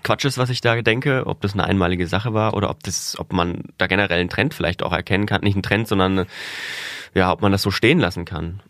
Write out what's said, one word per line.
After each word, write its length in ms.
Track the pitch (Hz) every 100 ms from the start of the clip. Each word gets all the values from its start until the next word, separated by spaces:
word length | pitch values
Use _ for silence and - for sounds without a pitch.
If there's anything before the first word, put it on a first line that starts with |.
Quatsch 220 | - 208
ist, 140 | 143 127
was 120 | 127
ich 100 | 123
da 220 | 120 117
denke, 420 | 113 131 143 131 -
ob 140 | -
das 120 | 101
eine 100 | 101
einmalige 440 | - 98 87 90 85
Sache 260 | 92 117
war 200 | 107 107
oder 140 | 98 104
ob 120 | -
das, 340 | - 90 - -
ob 140 | -
man 300 | 90 87 85 - -
da 80 | 92
generell 320 | 92 101 87
einen 100 | 90
Trend 240 | - 131
vielleicht 300 | - 82 90
auch 100 | -
erkennen 340 | 85 - 95 104
kann. 160 | 101
Nicht 120 | 104
einen 80 | 101
Trend, 240 | - 104 113
sondern, 400 | 98 92 95 90 - - - - - - - -
ja, 160 | 98 92
ob 100 | 82
man 100 | 101
das 100 | 98
so 80 | 101
stehen 300 | 92 113 170
lassen 240 | 90 90
kann. 360 | 87 82 82 95 -